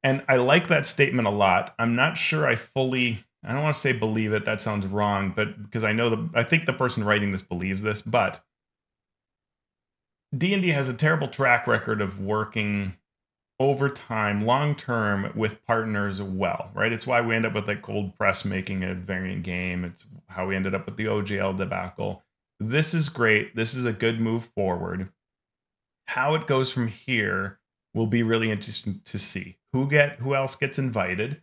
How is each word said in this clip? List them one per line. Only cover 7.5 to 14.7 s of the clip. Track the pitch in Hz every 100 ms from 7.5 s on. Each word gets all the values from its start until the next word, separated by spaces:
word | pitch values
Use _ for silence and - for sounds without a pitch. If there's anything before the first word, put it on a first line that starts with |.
| 87 92 95
this, | 107 107
but | - 117 - - _ _ _ _ _ _ _ _ _ _ _ _ _ _ _ _ _ _ _ 131
D | 170
and | 196
D | 185
has | 147 131
a |
terrible | 120 151 160 139
track | - 135 120 120
record | 113 113 107
of | 98 98
working | 98 107 107 113 104 104 98 87 _ _ _ _ _ _
over | 135 135 139
time, | 139 - 113 104 101
long-term, | 107 131 147